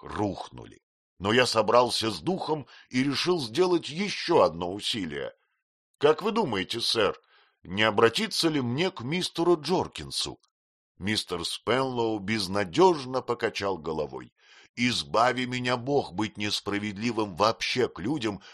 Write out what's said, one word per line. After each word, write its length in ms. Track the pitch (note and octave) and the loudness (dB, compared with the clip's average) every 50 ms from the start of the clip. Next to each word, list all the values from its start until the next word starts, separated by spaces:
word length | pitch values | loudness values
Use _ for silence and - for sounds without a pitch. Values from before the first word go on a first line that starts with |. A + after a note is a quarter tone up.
| - | -14
рухнули. 800 | - D#2 F2+ G#2+ G2+ E2+ - - - - A#1+ A1+ G#1+ G1+ _ _ _ _ _ _ _ _ - | -10 -4 -4 -2 -2 -4 -6 -10 -14 -14 -18 -18 -18 -20 _ _ _ _ _ _ _ _ -6
Но 140 | E2+ G2+ A2+ | 0 2 4
я 120 | B2+ B2 | 4 4
собрался 640 | - - A2+ G#2 G2 A2 B2 B2+ A2+ - - G#2+ A2 | 4 4 2 4 6 6 6 6 6 2 -2 -2 -2
с 80 | G2+ D#2 | -4 -4
духом 480 | D2+ E3 F#3+ E3+ - D3 D#3 D3+ B2 - - - - - | -4 -4 -4 -4 -2 -4 -4 -4 -6 -12 -20 -20 -18 -6
и 140 | - B2+ C3+ | -2 -2 0
решил 360 | C#3+ C3 - - E3+ F#3 E3 | 0 -2 -2 0 0 0 0
сделать 500 | B2+ G#2+ A2 D#3+ F#3 F#3 F3 D#3+ - B2+ | -2 -4 0 2 2 4 2 0 0 -4
еще 520 | C#3+ F3 G#3 F#3 - - - - E3+ C3 | -6 -4 -4 -4 -4 -6 0 4 6 6
одно 300 | F#2+ E2+ D#2+ E2+ F2+ F2+ | 6 6 4 -2 -6 -6
усилие. 600 | G2 G#2 - - B2+ A2 F2+ D#2 C#2+ C#2+ B1+ A#1 - _ _ _ _ _ _ _ _ _ _ _ _ - | -6 -6 -4 -4 -4 -4 -4 -4 -6 -8 -8 -8 -12 _ _ _ _ _ _ _ _ _ _ _ _ 2
«Как 220 | C#3 D3 D#3 - E3+ | 4 4 4 4 0
вы 80 | A3+ | -2
думаете, 500 | G#3 A#3 G#3 C3+ G#2+ F#2+ F2+ - - A#2 | 0 0 0 0 0 -4 -4 -4 -6 -4
сэр, 340 | - - - A2+ G2+ E2+ - - _ _ _ _ _ _ _ _ | -2 -2 2 2 2 2 0 -4 _ _ _ _ _ _ _ _
не 220 | - D#2 F2+ G#2 A2 | -14 -8 -2 2 2
обратиться 640 | A2 G2+ A2 A#2 A2+ - - A3 G3 - - D#3+ E3 | 2 4 6 6 6 4 2 -4 -4 -2 0 0 0
ли 100 | D#3 C#3+ | 0 0
мне 300 | B2+ A#2 A#2+ D3 F#3 F#3 | -2 -2 -2 -2 -2 -2
к 120 | - - | -4 -6
мистеру 540 | A2+ C3+ E3 F#3 E3+ - - - E3 F3 F3 D#3 | -6 -4 -4 -2 -4 -4 -2 0 4 4 4 2
Джоркинсу?» 800 | C#3 D3 F#3 D3+ F#2+ D2 - - D2 C#2 - - - C#2+ A#1 _ _ _ _ _ _ _ _ _ _ _ _ | 2 -2 0 0 0 -2 -6 -12 -12 -8 -6 -6 -6 -6 -8 _ _ _ _ _ _ _ _ _ _ _ _
Мистер 480 | - F2+ G#2 A2 - - - F2+ E2+ E2+ | -8 -4 -2 -2 -2 -2 -4 -6 -6 -6
Спенлоу 720 | - - - - G2+ A#2+ C3 C3+ C3 B2+ A#2+ A#2 A2+ A2 | -6 -8 -6 -2 0 0 2 0 -2 -2 0 0 0 -2
безнадежно 1040 | G#2 F#2+ G2 A2+ A2 F#2+ F2+ G2 G2+ G#2 F2 D#2 D3 F#3 F#3 E3+ D3 B2+ B2+ C3 B2+ | -2 -2 -2 -2 -2 -2 -2 -2 -2 -2 0 4 6 6 6 6 2 -4 -4 -4 -4
покачал 560 | - - A#2+ - A#2 G#2 - - G2 G2 F#2 | -2 -2 -4 0 -2 -2 -2 -2 -4 -4 -4
головой. 560 | E2 D2 D#2+ D#2 D#2 D2+ C2+ C2 B1+ B1+ A#1 _ _ _ _ - - - _ - | -4 -6 -6 -4 -4 -4 -4 -6 -12 -14 -14 _ _ _ _ -20 -20 -20 _ -4
«Избави 680 | A#2+ A#2+ B2 A2+ - - C#2+ - G#2+ A#2+ B2+ B2 B2 B2+ | -2 0 0 0 -2 -4 0 2 4 4 4 2 0 -4
меня 320 | B2 B2+ B2+ B2 B2 B2+ | -4 -4 -4 0 0 -2
Бог 360 | A#2+ A#2 C#3 D3 - - - E2+ | -2 -2 0 0 0 0 -2 -4
быть 240 | F#2 A2 G2 - G#2+ | -4 -4 -4 -2 -4
несправедливым 960 | G#2 G#2 - - - G2+ G2+ G2+ G#2 G#2+ G2 G2 A2+ B2 A2 A2+ G#2+ G2+ E2+ | -4 -2 -2 -2 -4 -2 -2 -2 -2 -4 -6 -4 -4 -2 0 0 -2 -2 0
вообще 520 | D#2 G2+ A2+ A2+ - - - - B2+ A#2 | 2 2 2 2 0 -4 -4 0 0 0
к 120 | - - - | 0 -2 -4
людям 420 | F2 A#2+ D#3+ D3+ A2 G#2+ G2+ F#2+ - - | -4 -4 -4 -2 -2 -4 -4 -6 -12 -18